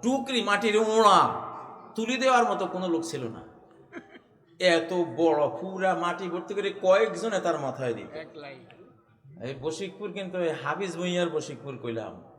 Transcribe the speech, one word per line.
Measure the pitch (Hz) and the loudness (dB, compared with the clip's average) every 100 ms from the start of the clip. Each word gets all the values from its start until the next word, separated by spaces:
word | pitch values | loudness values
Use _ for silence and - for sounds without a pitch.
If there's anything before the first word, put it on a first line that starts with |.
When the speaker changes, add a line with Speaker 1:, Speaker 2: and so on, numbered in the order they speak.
Speaker 1:
টুকরি, | 220 269 240 254 | 2 0 0 -2
মাটির | 202 202 233 208 | 0 2 4 4
ওড়া | 220 220 214 180 127 - - - - - - - | 4 6 8 8 6 0 -8 -12 -14 -16 -12 -6
তুলে | 226 254 | -2 2
দেওয়ার | 262 247 | 4 4
মতো | 220 185 180 | 4 2 -2
কোনো | 185 185 | -4 -2
লোক | 165 | -2
ছিল | 160 143 120 | -2 -6 -8
না। | 117 - - - - - 349 - - _ _ _ _ | -10 -16 -20 -20 -20 -20 -18 -18 -20 _ _ _ _
এত | 180 165 165 | 4 4 2
বড়, | 180 160 123 165 151 143 - | -2 -2 2 2 4 0 -2
পুরা | 190 190 185 | -8 -2 0
মাটি | 175 175 170 190 | 0 -2 -4 -6
ভর্তি | 175 170 | -6 -6
করে | 202 202 - | -4 -4 0
কয়েকজনে | 185 190 220 175 220 196 | 4 6 4 0 -2 -2
তার | 175 160 | -2 -2
মাথায় | 135 123 127 | -4 -4 -4
দিত। | 110 - | -4 -8
Speaker 2:
একলাই। | 151 160 156 143 131 117 - 123 _ _ _ - - | -14 -14 -16 -16 -16 -20 -20 -20 _ _ _ -20 -14
Speaker 1:
এই | 120 131 | -10 -6
বশিকপুর | 147 160 196 - 208 | -6 -6 -8 -8 -10
কিন্তু | 190 185 180 | -8 -8 -2
এই | 170 | -2
হাফিজ | 156 139 160 196 165 | -2 -4 -4 -4 -4
ভুঁইয়ার | 180 175 175 | -2 0 0
বশিকপুর | 151 143 127 139 123 | -2 -6 -10 -12 -10
কইলাম। | 120 113 101 90 - | -6 -6 -8 -14 -20